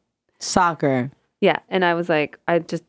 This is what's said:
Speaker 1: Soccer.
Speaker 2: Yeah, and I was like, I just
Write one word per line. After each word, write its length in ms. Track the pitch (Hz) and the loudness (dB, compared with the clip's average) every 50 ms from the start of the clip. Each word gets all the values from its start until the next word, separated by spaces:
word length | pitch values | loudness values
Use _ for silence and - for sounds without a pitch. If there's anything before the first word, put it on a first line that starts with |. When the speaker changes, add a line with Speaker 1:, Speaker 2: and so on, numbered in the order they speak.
| _ _ _ _ _ _ _ - | _ _ _ _ _ _ _ -12
Speaker 1:
Soccer. 720 | - - - 196 180 170 160 - 156 139 131 127 123 139 - _ _ _ _ _ | -6 -2 0 2 2 2 0 0 0 0 0 0 -2 -4 -8 _ _ _ _ _
Speaker 2:
Yeah, 180 | 202 180 151 - - - | 0 2 2 0 -4 -4
and 160 | 190 190 185 | -2 0 0
I 100 | 175 170 | 0 0
was 140 | 170 170 175 | 0 -2 -2
like, 300 | 165 151 147 - - - _ | 0 -2 -2 -4 -6 -8 _
I 140 | - 170 170 | -2 0 0
just 240 | 165 - 180 165 - | -2 -4 -8 -10 -10